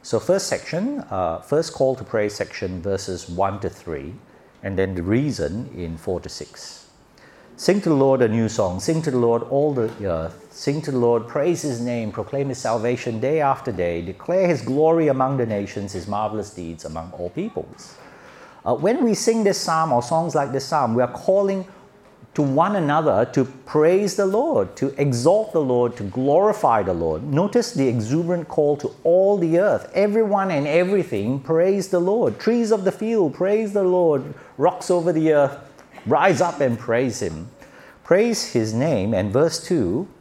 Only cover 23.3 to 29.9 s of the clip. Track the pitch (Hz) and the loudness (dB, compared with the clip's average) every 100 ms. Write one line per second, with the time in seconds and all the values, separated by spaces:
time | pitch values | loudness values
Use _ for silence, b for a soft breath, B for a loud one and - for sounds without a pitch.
23.3 | - 127 - - 151 156 185 202 190 196 | 2 0 -4 -2 2 4 4 2 0 0
24.3 | 208 302 262 92 - 135 139 143 120 131 | 2 2 0 0 -2 -4 0 0 2 4
25.3 | 202 214 165 139 123 120 117 101 120 131 | 4 2 -2 2 2 2 -2 -8 -2 2
26.3 | 156 208 202 143 113 95 87 82 80 135 | 4 4 2 2 2 2 0 0 -2 -2
27.3 | 139 202 240 - 160 135 120 107 147 170 | 0 2 0 0 0 0 0 0 0 0
28.3 | 175 156 - 147 147 - - 165 175 196 | -2 -2 0 2 0 -4 -4 2 4 4
29.3 | 208 170 165 202 113 - | 4 2 2 4 0 -2